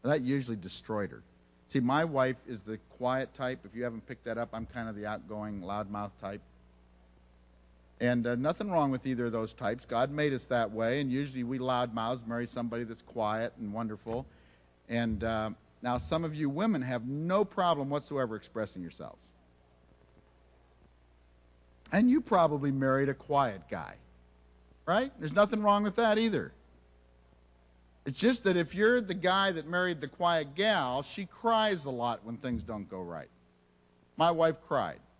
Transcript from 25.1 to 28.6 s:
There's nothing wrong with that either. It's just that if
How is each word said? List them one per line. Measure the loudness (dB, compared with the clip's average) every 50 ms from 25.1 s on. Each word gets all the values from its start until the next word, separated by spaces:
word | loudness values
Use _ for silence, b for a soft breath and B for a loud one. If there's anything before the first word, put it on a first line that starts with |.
| -6 -8
There's | -8 0 6
nothing | 6 6 6 4 2
wrong | 4 4 4 4 4
with | 0 2
that | 4 4 4 4
either. | 4 4 2 2 0 -2 -4 -12 -20 -20 -20 -20 -20 _ _ _ _ _ _ _ _ _ _ _ _ _ _ _ _ _ _ _ _ _ _ _ _ _
It's | -10 -4
just | 2 4 4 4 4 2
that | 2 4
if | 4